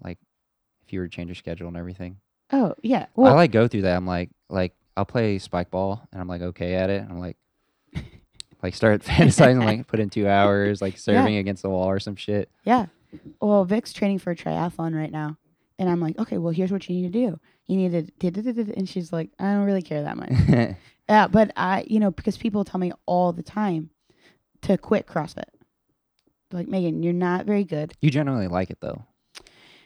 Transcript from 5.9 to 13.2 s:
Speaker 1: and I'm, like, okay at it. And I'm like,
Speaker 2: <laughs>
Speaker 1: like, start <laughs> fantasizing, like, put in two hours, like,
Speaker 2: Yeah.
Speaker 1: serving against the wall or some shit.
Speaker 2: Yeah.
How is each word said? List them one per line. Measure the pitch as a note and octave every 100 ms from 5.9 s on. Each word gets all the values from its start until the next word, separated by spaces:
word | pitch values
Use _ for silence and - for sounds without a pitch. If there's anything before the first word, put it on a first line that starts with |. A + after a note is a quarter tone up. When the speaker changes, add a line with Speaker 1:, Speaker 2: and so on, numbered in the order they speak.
| G#2+ -
Speaker 1:
and | F#2+
I'm, | F2+
like, | F2
okay | F2+ - F2 F#2
at | F#2+
it. | G2
And | G#2+
I'm | E2+
like, | F2+ - _ _ _ _ _
Speaker 2:
<laughs> | - - - _ - - _
Speaker 1:
like, | F#2
start | - A2 G#2
<laughs> |
fantasizing, | - - D3+ - C3+ B2+
like, | A2 A2 -
put | A2
in | G2+
two | A2 G2
hours, | G2 G2+ G2+ G2+ G2+
like, | G2
Speaker 2:
Yeah. | -
Speaker 1:
serving | - A2 A#2 G#2
against | G2 F#2+
the | G2
wall | F#2 F#2+
or | G2
some | G#2+ F#2+
shit. | - G#2 - _
Speaker 2:
Yeah. | - B3 F3+ _ _ -